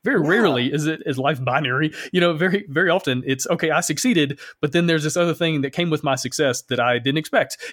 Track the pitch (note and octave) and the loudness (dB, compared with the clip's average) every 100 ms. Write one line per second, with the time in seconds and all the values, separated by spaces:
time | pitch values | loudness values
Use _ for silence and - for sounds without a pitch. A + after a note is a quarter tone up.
0 | A#3+ A#3+ D3 G#3+ G3+ B2 B2 C#3+ D3+ D#3 | -2 0 2 4 4 2 0 0 -2 -2
1 | - B2+ C#3 C#3 B2+ C3+ C3+ C3 D#3 - | -4 -2 0 -2 0 0 0 0 -2 -4
2 | - F3+ F3 D#3 F3+ G3 F3+ C#3+ F3+ F#3 | -4 2 2 2 0 0 -2 0 2 2
3 | C#3+ B2+ C3 C3 - E3+ E3 D3+ E3+ C#3+ | 0 -2 -2 -2 -2 -2 0 0 0 0
4 | B3+ F3 C#3 - - - D3 F3 E3+ D#3+ | 2 2 0 -4 -14 -6 -2 2 2 2
5 | D3+ D#3+ E3+ D#3 E3 D3+ C3+ F3 F3 D3+ | 0 0 0 0 -2 -2 -2 -2 -2 0
6 | D3 B2+ B2+ - C#3 A#2+ - B2 A#2+ A#2+ | 0 -2 -2 0 0 0 -4 0 2 2
7 | C3 D#3 D#3 B3+ - - - | 0 -2 0 0 0 -4 -4